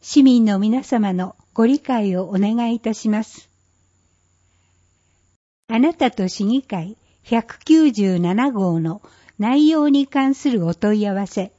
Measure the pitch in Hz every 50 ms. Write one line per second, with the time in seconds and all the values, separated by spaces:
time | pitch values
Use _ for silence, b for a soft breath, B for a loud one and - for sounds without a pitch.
0 | _ - - 302 269 269 247 240 226 214 202 190 202 214 226 254 269 - - 233
1 | 208 202 185 180 185 185 - _ _ _ _ - 226 233 269 302 _ - 262 233
2 | 208 196 185 180 190 170 202 190 202 202 226 233 233 233 233 226 _ 233 220 -
3 | - 220 208 214 220 - - - - _ _ _ _ _ _ _ _ _ _ _
4 | _ _ _ _ _ _ _ _ _ _ _ _ _ _ _ _ _ _ _ _
5 | _ _ _ _ _ _ _ _ _ _ _ _ _ _ 226 226 254 320 339 _
6 | - 247 - - 190 185 - - 202 202 233 269 269 _ 220 180 160 180 220 _
7 | _ _ _ _ _ - 240 233 226 - - - _ - 311 320 320 294 233 208
8 | 202 190 185 175 175 170 185 214 254 285 254 208 190 180 170 165 160 160 165 208
9 | b b b b b b b _ 202 220 254 285 302 302 320 311 294 294 277 277
10 | 277 269 - 277 269 269 269 - - 285 247 214 170 165 170 _ - 208 214 214
11 | 208 202 196 190 202 185 - - 185 202 _